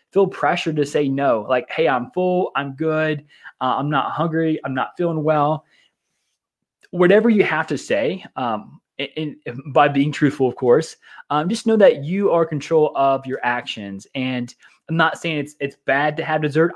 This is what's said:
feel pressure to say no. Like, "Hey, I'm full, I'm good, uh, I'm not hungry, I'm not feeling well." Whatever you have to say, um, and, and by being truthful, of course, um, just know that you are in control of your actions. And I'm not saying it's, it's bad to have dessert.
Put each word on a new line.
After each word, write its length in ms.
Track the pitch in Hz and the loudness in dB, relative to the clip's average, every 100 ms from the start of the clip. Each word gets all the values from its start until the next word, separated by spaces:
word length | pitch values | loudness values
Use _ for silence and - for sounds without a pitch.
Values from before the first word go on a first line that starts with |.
| _ | _
feel 160 | 196 190 | 2 2
pressure 440 | - 147 170 165 | 2 0 0 -2
to 140 | 151 143 | -2 0
say 240 | 151 139 | 0 0
no. 380 | 135 139 113 104 | 0 2 2 2
Like, 180 | 127 - | -2 -2
"Hey, 160 | - 160 | 0 0
I'm 240 | 127 123 | 0 -2
full, 400 | 180 180 180 - 135 | -2 0 0 0 -4
I'm 180 | 143 | -6
good, 520 | 135 156 156 156 147 - _ - - | -4 -2 0 0 -4 -8 _ -20 -4
uh, 160 | 127 123 | -2 0
I'm 100 | 147 | 0
not 220 | 143 113 | -2 -2
hungry, 480 | 139 165 160 160 156 | -2 -2 0 0 -2
I'm 120 | 139 131 | -4 -4
not 200 | - - | -4 -2
feeling 280 | 175 160 | -2 0
well." 420 | 151 151 147 156 _ _ _ _ _ _ _ _ _ _ _ _ - | 0 2 2 0 _ _ _ _ _ _ _ _ _ _ _ _ -10
Whatever 400 | 180 180 208 233 | 2 6 8 6
you 120 | 208 | 4
have 220 | - 156 160 | 2 0 -2
to 140 | 147 | -4
say, 440 | - 104 131 185 - 139 | 0 0 0 -4 -10 -6
um, 440 | 123 107 135 139 _ - | -4 -4 -8 -20 _ -12
and, 380 | 143 156 156 - - | -10 -6 -8 -8 -12
and 280 | 120 151 | -12 -2
by 160 | 147 147 | 2 4
being 200 | 135 147 | 4 0
truthful, 380 | - 143 - 127 | 2 0 2 -2
of 80 | - | 2
course, 400 | 123 139 160 - - - - | 4 4 4 -12 -20 -20 -4
um, 200 | 147 170 | -2 -2
just 180 | 226 220 | -2 0
know 80 | 220 | 2
that 300 | 185 147 143 | 2 -2 -6
you 260 | 196 202 | -2 0
are 120 | 165 | 0
in 40 | 165 | 0
control 460 | 147 - 160 151 139 | -4 -2 0 0 0
of 300 | 139 135 131 | 0 -2 -4
your 160 | 127 | -6
actions. 640 | 123 120 117 113 101 98 - 135 | -4 -4 -8 -12 -10 -12 -12 -8
And 400 | 131 127 120 - - _ - | -6 -6 -8 -14 -20 _ -6
I'm 80 | 165 | 0
not 220 | 160 - | 0 0
saying 220 | 170 151 | -4 -4
it's, 160 | 143 - | -6 -6
it's 160 | 143 - - | -8 -6 -2
bad 300 | 135 151 151 | 0 0 -2
to 80 | |
have 200 | 147 156 | -4 -2
dessert. 280 | 151 147 170 | 0 2 0